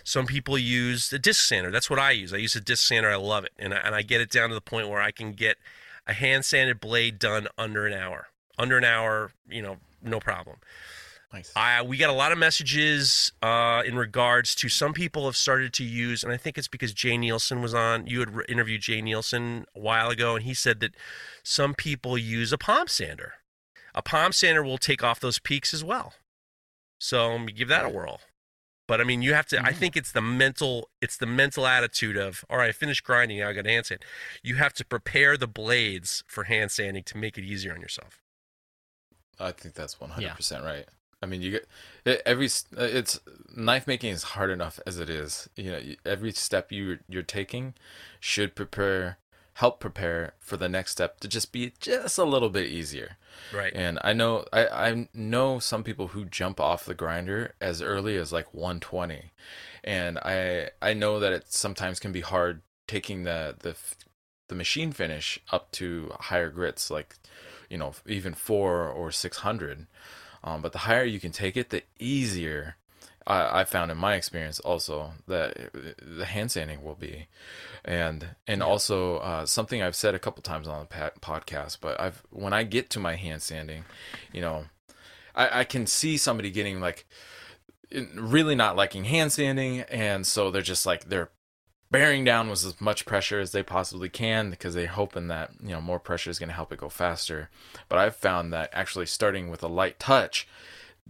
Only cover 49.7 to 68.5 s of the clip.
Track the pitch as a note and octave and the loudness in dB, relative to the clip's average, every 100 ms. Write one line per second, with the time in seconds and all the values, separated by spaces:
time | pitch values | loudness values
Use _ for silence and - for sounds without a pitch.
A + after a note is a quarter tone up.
49.7 | - G2+ - E2+ E2+ D#2+ - - F2+ F2+ | 4 -8 -4 -2 -2 -4 -10 -10 -4 -2
50.7 | F#2 F2+ - E2+ - G2+ A2 - B2 B2 | -2 -4 -2 -2 -4 -6 -4 -4 -6 -8
51.7 | - - B3+ - - D#3+ C3+ A2+ F#2 C#2+ | -6 -2 -2 0 2 4 4 4 2 -2
52.7 | E2 D2 C#2 G#1+ - _ - - G2+ F#2+ | -4 -6 -8 -12 -14 _ -20 -10 -4 -4
53.7 | F2+ F2 E2 G2+ A2+ A#2 A2+ - A2+ A#2 | -2 -2 0 2 4 4 2 2 4 4
54.7 | - A2+ A#2 A#2+ A#2 G#2+ A#2+ C3+ B2 - | 4 0 0 -6 -8 -2 2 2 0 -2
55.7 | A2+ A2 G2+ F#2 G#2 F#2 - F2+ G2 D2 | -4 -4 -8 -8 -8 -8 -4 -4 2 2
56.7 | F2 - E2 E2 E2+ F2+ G#2 A#2 - F#2+ | 2 -2 -6 -4 -2 -4 -4 -6 -6 -4
57.7 | E2 F2+ G2 G#2 G2 D2+ E2 - - F2+ | -2 -2 -2 -2 -2 -2 -4 -6 -6 -6
58.7 | F2 - F2+ E2+ D2 E2 _ - - - | -6 -6 -6 -6 -8 -16 _ -20 -18 -18
59.7 | - - F#2+ F2 E2 F2+ F#2+ F#2 F2 - | -12 -4 -2 -2 -4 -2 0 0 -2 -4
60.7 | - G#2 G#2+ G#2 G#2+ G2 F2+ - - G2+ | -2 0 2 0 2 2 0 -2 -4 -2
61.7 | F#2+ F#2 F#2 G2+ F2+ - F#2 F2 E2 - | -4 -6 -4 -6 -6 0 2 2 -2 -12
62.7 | _ - G2+ - F#2+ F2 E2 D#2 - E2+ | _ -8 -6 -6 -6 -4 -4 -4 -8 -10
63.7 | D#2 - - - _ _ _ - F2+ F2 | -10 -12 -14 -16 _ _ _ -12 -6 -2
64.7 | D3+ D#3+ C#3 E2 D#2 - - - F#2 - | -2 -2 -2 -4 -4 -6 -8 -2 -2 -2
65.7 | - F2+ E2+ D#2 - - F2 E2+ D#2+ E2+ | -8 -6 -6 -8 -10 -2 0 0 -2 -4
66.7 | - - D2+ - - - - - - - | -4 -6 -6 -8 -16 -20 -20 -20 -20 -12
67.7 | E2+ C#2 - - G2+ F#2 D#2 - | -8 -8 -10 -6 -6 -6 -6 0